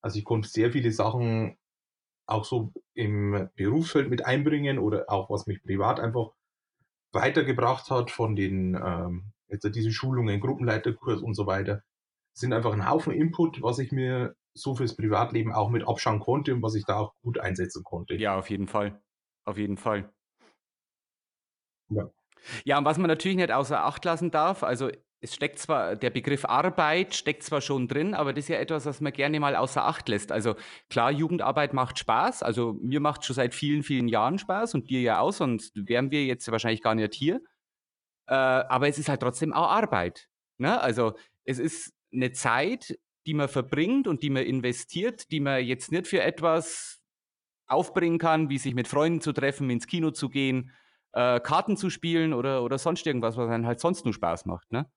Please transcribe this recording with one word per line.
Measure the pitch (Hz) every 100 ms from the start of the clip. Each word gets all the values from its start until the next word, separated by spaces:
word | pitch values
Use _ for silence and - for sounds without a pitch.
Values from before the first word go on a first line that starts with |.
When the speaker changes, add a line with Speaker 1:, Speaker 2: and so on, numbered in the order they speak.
| 113
Speaker 1:
Also | 107
ich |
konnte | 107 113 104
sehr | - 139
viele | 139 120
Sachen | 107 107 120 117 113 113 - _ _ _ _ _ _ -
auch | 107
so | 104 123 110 - _
im | - 107 104 101 101 92 -
Berufsfeld | 101 139 165 156 127
mit | 117
einbringen | - 135 143 151 143 135
oder | 107 107 -
auch | 101 95
was | 95 -
mich | 95
privat | - 98 104 139
einfach | 113 120 110 _ _ _ _ _ _ _ _
weitergebracht | 95 131 160 131 120 120 127 -
hat | 131 123
von | - 113 101
den, | 95 95 92 92
ähm, | 90 85 87 87 101 - _
jetzt | 101 107
diese | 110 110
Schulungen, | 107 131 127 113 101
Gruppenleiterkurs | 131 135 120 107 123 120 - 107
und | -
so | 101 95
weiter, | 95 101 104 _ _ _ _ _
sind | - 123
einfach | 117 117
ein | 104 98
Haufen | 151 156
Input, | 135 160 165 165 131
was | 117 123
ich | 127
mir | 135 127 127 123 - _
so | - - 127
fürs | 123
Privatleben | - 107 104 117 117 113
auch | 110 107
mit | 117 -
abschauen | 117 - 107
konnte | - 135 143
und | 123
was | 110 107
ich |
da | 101 104
auch | 104 _
gut | 120 117
einsetzen | 92 92 90 -
konnte. | 90 85 85
Speaker 2:
Ja, | 90 104 95
auf | 95
jeden | 98 95
Fall. | 107 104 101 _ _ _ _
Auf | - 101
jeden | 104 98
Fall. | - 107 98 _ _ _ _ _ _ _ _ _ _ _ _ _ _ _ _ _ _
Speaker 1:
Ja. | 107 - _ _ _ - -
Speaker 2:
Ja, | - 139
und |
was | 143 156
man | 175
natürlich | 160 185 185
nicht | 175
außer | 120 131 143
Acht | 104 -
lassen | 180 165 175
darf, | 156 160 190
also | - 123 131 - _ _
es | -
steckt | - - -
zwar, | - 147 90 107
der | 123
Begriff | 123 127 139
Arbeit | - 127 180 180 156 165 190
steckt | - - 151
zwar | - 147
schon | - 139 123
drin, | 139 175
aber | 208 143
das | 135
ist | 147
ja | 160
etwas, | - 156 139
was | 127
man | 147
gerne | 135 139 151
mal | 143 135
außer | 131 -
Acht | - 160 -
lässt. | 104 -
Also | 107 110 - - - _
klar, | - 120
Jugendarbeit | 147 160 175 120 151 143
macht | 135 127 -
Spaß, | - 113 190 247
also | - 113 117 104
mir | 123 143
macht | 147 143
schon | -
seit | 131 123
vielen, | - 147 147
vielen | 139 135 120
Jahren | 110 117 190
Spaß | - 190 233
und | 143 -
dir | 127
ja | 120 101
auch, | 135
sonst | 202 143 113 - - 98
wären | 120 135
wir | 147
jetzt | 135 123 -
wahrscheinlich | 113 117 113
gar | 117
nicht | 110 107
hier. | - 151 233 - _ _ _ _ _ _ _ -
Äh, |
aber | 135 131 127 - 127 143
es | 147
ist | 151
halt | -
trotzdem | 123 - 156
auch | 143 165
Arbeit, | 202 220 101 87 - - _ _ _
ne? | 131 233
Also | 135 117 113 104 - _
es | - 127
ist | 156 - - _ _
eine | 127 127
Zeit, | 127 127 120 165 247 - - _ _ -
die |
man | 151 143
verbringt | 139 127 139 170 269 240
und | 151
die | 147
man | 135
investiert, | 131 131 123 123 - 165 214 233 -
die | 156
man | 139 135
jetzt | 123 127 -
nicht | 165 170
für | 190
etwas | 131 170 165 160 165 - - - _ _ _ _ _ _ _
aufbringen | 135 175 - 170 165
kann, | 165 160 156
wie | 139
sich | 135
mit | 123 117
Freunden | 143 156 170
zu | 156
treffen, | 143 139 139 139
ins | 120 -
Kino | 180 160
zu | 151 135
gehen, | 139 135 131 127 - _ _ _
äh, | - 123 120
Karten | 120 156 202 196
zu | 185
spielen | - 165 165 160
oder, | 131 131 135
oder | 120 135
sonst | 170 175 -
irgendwas, | 127 113 117
was | 117
einem | 117 117
halt | 120
sonst | 170 185
nur | 120
Spaß | 104 85 85 -
macht, | 87 _
ne? | 120 143